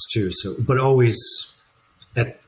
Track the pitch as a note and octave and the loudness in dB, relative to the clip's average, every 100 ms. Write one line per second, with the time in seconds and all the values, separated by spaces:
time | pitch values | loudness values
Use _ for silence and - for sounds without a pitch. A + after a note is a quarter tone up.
0 | - A2+ F#2+ - F#2+ - B2 C3 C3+ C3 | -2 -2 -2 -2 -4 -4 -2 0 2 4
1 | A#2+ G#2 - - - _ _ _ _ _ | 4 2 0 -2 -6 _ _ _ _ _
2 | - A#2+ A#2+ - | -10 -6 -6 -8